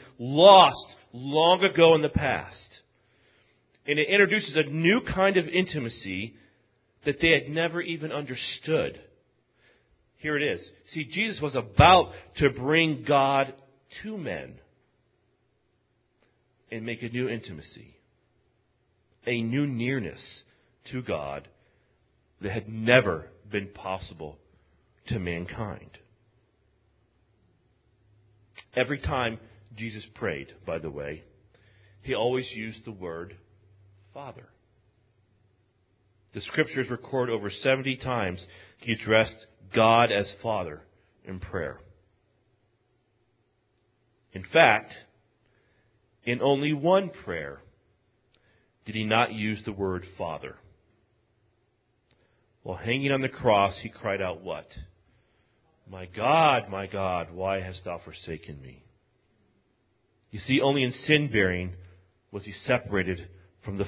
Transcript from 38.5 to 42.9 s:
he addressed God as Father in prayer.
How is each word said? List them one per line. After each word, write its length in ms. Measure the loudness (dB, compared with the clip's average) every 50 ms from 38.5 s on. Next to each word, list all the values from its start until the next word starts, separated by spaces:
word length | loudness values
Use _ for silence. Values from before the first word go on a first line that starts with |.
| -20 -20 -20 -20 _
he 160 | _ -4 -4 -4
addressed 540 | -4 0 2 4 4 4 2 -2 -16 -20 _ _ _ -16 -2 2
God 380 | 4 6 6 8 6 6 4
as 200 | 2 0 -2 -4 -8 -8 -6
Father 380 | -4 -4 -4 -6 -8 -10 -14 -18 _ _ _ _ _ _ _ -14
in 140 | -12 -12 -12
prayer. 400 | -12 -8 -6 -6 -6 -6 -10 -14 -20 -20 -20 _ _ _ _ _ _ _ _ _ _ _ _ _ _ _ _ _ _ _